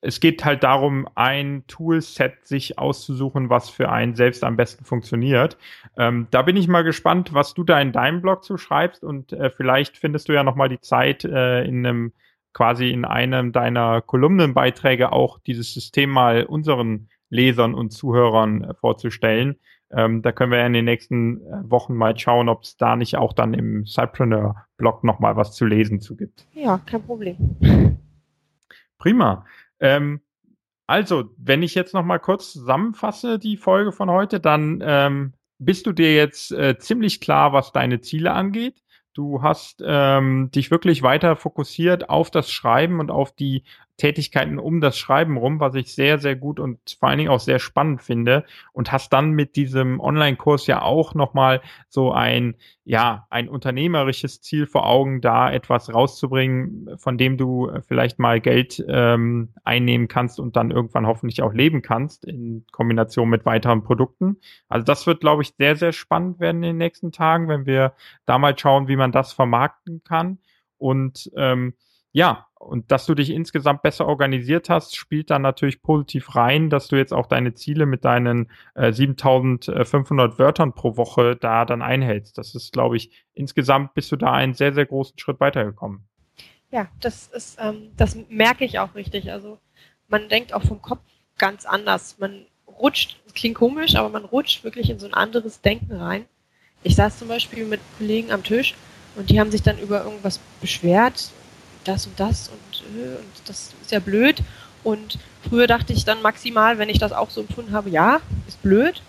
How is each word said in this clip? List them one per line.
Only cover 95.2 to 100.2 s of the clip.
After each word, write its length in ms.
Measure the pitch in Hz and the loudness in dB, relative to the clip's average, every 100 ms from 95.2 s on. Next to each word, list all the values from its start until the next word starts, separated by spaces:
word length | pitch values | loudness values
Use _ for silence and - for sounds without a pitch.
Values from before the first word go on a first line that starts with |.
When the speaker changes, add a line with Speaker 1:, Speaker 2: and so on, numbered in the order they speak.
| 202 233 220 - | 0 -2 -6 -2
Speaker 2:
Denken 320 | 202 220 - | -2 -2 -8
rein. 320 | 202 175 190 233 _ _ _ _ _ | -10 -8 -8 -10 _ _ _ _ _
Ich 120 | - 185 | 2 4
saß 240 | 208 - | 4 0
zum 80 | 226 | -10
Beispiel 380 | 233 - 233 220 | -8 -8 -8 -8
mit 140 | 214 - - | -8 -10 -10
Kollegen 340 | 214 220 226 | -2 -2 -2
am 120 | 208 | -6
Tisch 320 | 185 226 269 - - - - - | -2 -2 -2 -8 -20 -20 -20 -12
und 140 | 196 | 2
die 100 | 214 | 4
haben 120 | 214 | 4
sich 100 | 208 | 2
dann 160 | - 202 | 0 0
über 240 | 202 202 | -4 -4
irgendwas 360 | - 208 | -4 -8